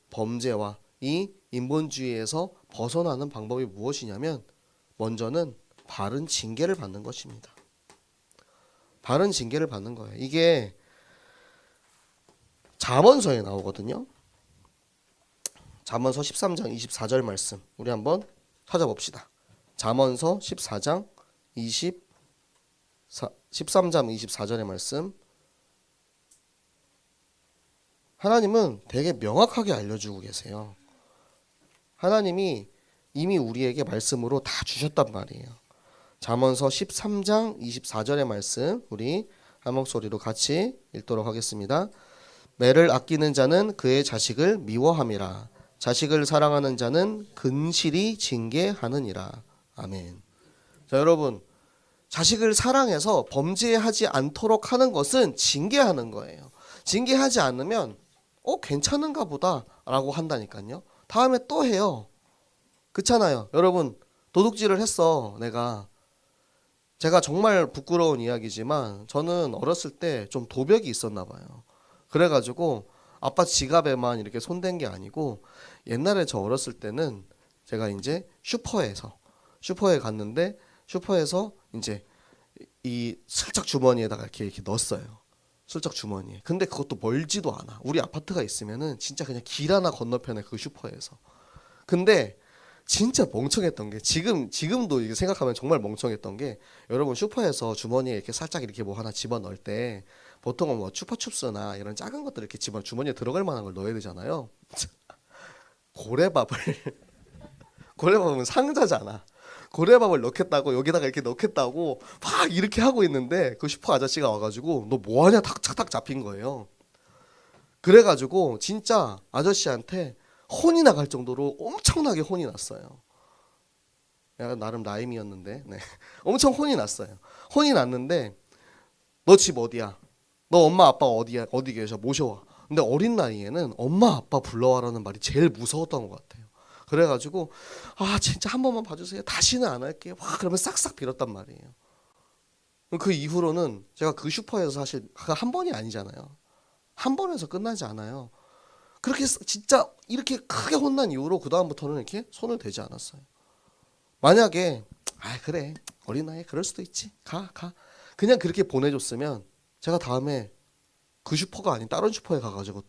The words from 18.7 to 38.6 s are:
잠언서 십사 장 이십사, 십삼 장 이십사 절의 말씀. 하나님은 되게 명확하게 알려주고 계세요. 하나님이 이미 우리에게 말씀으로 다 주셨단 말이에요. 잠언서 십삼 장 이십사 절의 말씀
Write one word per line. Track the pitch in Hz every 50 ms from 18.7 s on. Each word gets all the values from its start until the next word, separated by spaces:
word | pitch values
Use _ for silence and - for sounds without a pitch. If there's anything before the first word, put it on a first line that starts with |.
| - 170 165 123 107 - - - - 110 - _ _ _ _ _ _ _ _ _ _
잠언서 | - - 110 117 131 135 131 127 123 156 165 190 202
십사 | - - 185 - - - 110 101
장 | - 143 160 190 208 - _ - _ _ _ _ _ _ _
이십사, | 117 113 113 110 - 160 180 175 - _ _ _ _ _ _ _ _ _ _ _ _ _ _ _ _ _ _ _ _ _ _ - - - - - _ _ _
십삼 | - - 156 - - 190 185 175
장 | 160 160 127 113
이십사 | 113 107 117 101 - - 104
절의 | 101 117 113 110
말씀. | 98 92 90 - - 135 143 175 196 190 _ _ _ _ _ _ _ _ _ _ _ _ _ _ _ _ _ _ _ _ _ _ _ _ _ _ _ _ _ _ _ _ _ _ _ _ _ _ _ _ _ _ _ _ _ _ _ _ _ _ _ _ _ _ _ _ _ _ _ _
하나님은 | _ - 196 226 233 214 196 214 226 214 151 110 101 - -
되게 | - 127 147 175
명확하게 | - - 110 104 110 160 226 233 - 240 220 202
알려주고 | 156 113 104 101 110 104 104 104 101 95
계세요. | 98 104 104 - - - 104 107 107 104 101 _ _ _ _ _ _ _ _ _ _ _ _ _ _ _ _ _ _ _ _ _ _ _ _
하나님이 | _ - 185 214 220 208 185 175 190 196 185 139 107 101 - _ _ _ _ _ _ _ _ -
이미 | 143 160 185 196 170
우리에게 | 127 113 113 123 131 123 123 147 139
말씀으로 | - - 110 - - 143 123 117 120 139 139
다 | - - - - -
주셨단 | - - 123 139 151 - - 139 -
말이에요. | - 95 101 - - 120 123 123 117 - _ _ _ _ _ _ _ _ _ _ _ _
잠언서 | - - 117 120 131 131 131 123 139 135
십삼 | - - 196 - - - - 214 208 202 190
장 | 196 214 214 226 220 - -
이십사 | 113 120 117 127 - - - 110 107
절의 | 123 143 147 139
말씀 | 123 107 101 98 - - 120